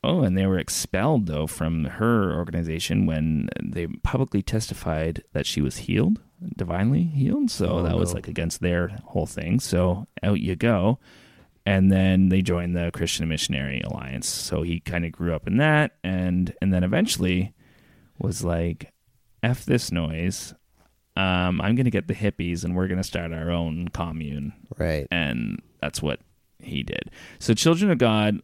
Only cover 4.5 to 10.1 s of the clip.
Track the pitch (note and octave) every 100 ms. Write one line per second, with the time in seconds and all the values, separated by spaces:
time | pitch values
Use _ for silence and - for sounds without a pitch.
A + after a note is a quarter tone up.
4.5 | A2 - - - D#2 D#2+ D2 _ D2 C#2+
5.5 | - C#2 - - - D#3 A3 - _ F3+
6.5 | - - F2 G#2+ D3 F3 D3 C3 C#4 C4
7.5 | - E2+ E2 E2+ E2+ F2 F2+ - D#2+ E2+
8.5 | - F2 F2 E2+ G#2 - - D#2+ - D#2+
9.5 | A2 - F2+ F2+ F#2 -